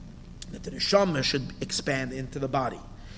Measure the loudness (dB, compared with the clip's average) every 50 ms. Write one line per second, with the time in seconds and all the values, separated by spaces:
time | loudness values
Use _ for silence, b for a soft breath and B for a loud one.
0 | -10 -14 -14 -14 -14 -14 -14 -12 -12 -10 -10 -8 -8 -6 -4 -2 4 6 8 8
1 | 8 6 4 2 2 2 2 0 0 -2 -6 -6 -4 -2 -2 -2 0 0 0 0
2 | 0 -2 -4 -6 -6 -4 -4 -2 0 2 2 2 2 2 -2 -6 -10 -14 -14 B
3 | B B B